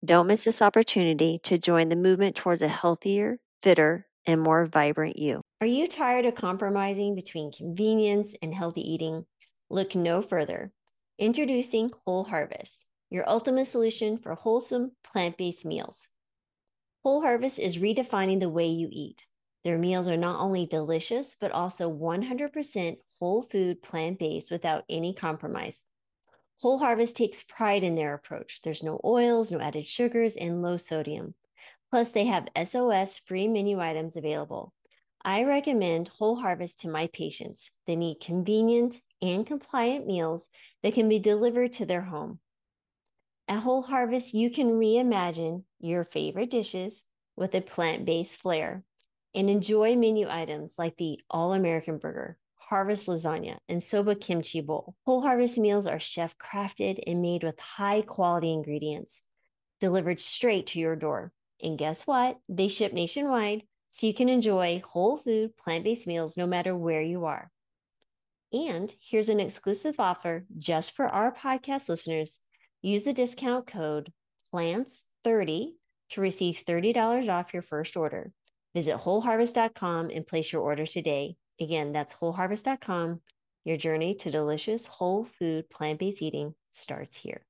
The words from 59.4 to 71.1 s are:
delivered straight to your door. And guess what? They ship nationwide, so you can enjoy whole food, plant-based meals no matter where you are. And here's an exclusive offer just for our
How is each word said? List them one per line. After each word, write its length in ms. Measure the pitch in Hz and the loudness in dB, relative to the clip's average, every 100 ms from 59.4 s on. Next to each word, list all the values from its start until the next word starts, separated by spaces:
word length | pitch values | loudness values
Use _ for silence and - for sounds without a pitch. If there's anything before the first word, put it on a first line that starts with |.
| _ _ _ _ | _ _ _ _
delivered 400 | 196 185 170 175 | 2 2 2 -2
straight 460 | - - 247 202 - | -2 0 2 2 -2
to 100 | 170 | -4
your 180 | 160 160 | -2 -2
door. 360 | 156 131 180 _ _ _ | -2 -4 -6 _ _ _
And 160 | - 156 | -8 -4
guess 280 | 156 160 - | -4 -4 0
what? 320 | 262 247 247 _ | 2 2 -2 _
They 200 | 185 196 | 0 0
ship 240 | 196 202 | 2 -2
nationwide, 720 | 175 170 - 285 254 208 214 - _ _ | 0 -4 -2 0 0 0 -4 -8 _ _
so 160 | - 220 | -2 -2
you 80 | |
can 140 | 208 254 | 2 4
enjoy 540 | 254 220 190 175 175 - | 4 4 2 2 0 -4
whole 300 | - 190 294 | 0 2 2
food, 400 | 277 220 220 - | 0 0 0 -6
plant-based 500 | - 165 202 233 175 | -4 -2 -2 -2 -2
meals 300 | 170 160 165 | -4 -4 -2
no 100 | 180 | -2
matter 300 | 180 175 180 | 0 -2 -2
where 260 | 165 160 | 0 0
you 220 | 160 180 | 0 -2
are. 260 | 170 - - _ _ _ _ _ _ _ _ _ _ | -4 -6 -10 _ _ _ _ _ _ _ _ _ _
And 420 | 233 320 175 202 - | -4 -2 -4 -6 -10
here's 280 | - 220 214 | -2 0 4
an 120 | 214 | 2
exclusive 580 | 190 - - 202 311 294 | 2 -4 -4 -2 -2 0
offer 480 | 196 180 170 165 185 165 | 0 0 -4 -6 -8 -12
just 360 | 156 160 165 | -2 0 -2
for 140 | - | -2
our 260 | 269 | 0